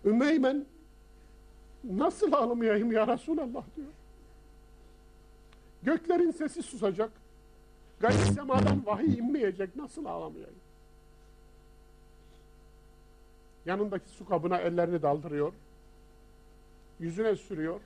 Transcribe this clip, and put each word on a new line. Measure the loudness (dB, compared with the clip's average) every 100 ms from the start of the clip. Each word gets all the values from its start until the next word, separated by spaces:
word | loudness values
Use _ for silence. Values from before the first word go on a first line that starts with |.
Ümmü | 4 4 4
Eymen, | 4 2 0 -6 -18 -20 -20 -20 -20 -20 -20 -20 -20 -20 -16
"Nasıl | -6 0 0 2 2
ağlamayayım | 4 2 2 2 2 2
ya | 2 2
Resulallah?" | 0 -2 -4 -4 -8 -12 -14
diyor. | -16 -18 -20 -20 -20 -20 -20 -20 -20 -20 -20 -20 -20 -20 -20 -20 -20 -20 -20 -6
"Göklerin | 0 0 0 2 2
sesi | 0 -6 -8
susacak, | -12 -4 -4 -2 -6 -8 -20 -20 -20 -20 -20 -20 -20 0
gayb | 2
semadan | 4 4 0 0 2 4 2 0
vahiy | 0 2 2
inmeyecek, | 0 0 0 -2 -6 -6
nasıl | -12 -12
ağlamayayım?" | -10 -8 -10 -14 -18 -20 -20 -20 -20 -20 -20 -20 -20 -20 -20 -20 -20 -20 -20 -20 -20 -20 -20 -20 -20 -20 -20 -20 -20 -20 -20 -20 -20 -20 -20 -14 -6
Yanındaki | -2 -2 -4 -10
su | -20 -4
kabına | -2 0 0
ellerini | 0 0 0 0
daldırıyor, | 0 0 -2 -4 -4 -6 -20 -20 -20 -20 -20 -20 -20 -20 -20 -20 -20 -20 -20 -10
yüzüne | -8 -2 0 0
sürüyor | -4 -6 -6 -6